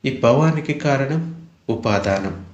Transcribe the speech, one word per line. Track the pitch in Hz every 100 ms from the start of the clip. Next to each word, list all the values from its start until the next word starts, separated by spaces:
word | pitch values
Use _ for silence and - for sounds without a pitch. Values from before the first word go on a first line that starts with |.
| 139
ఈ | 123
భవానికి | 117 131 160 151 147
కారణం | 143 151 135 139 160 - - - _ -
ఉపాదానం. | 113 113 101 98 98 98 87 -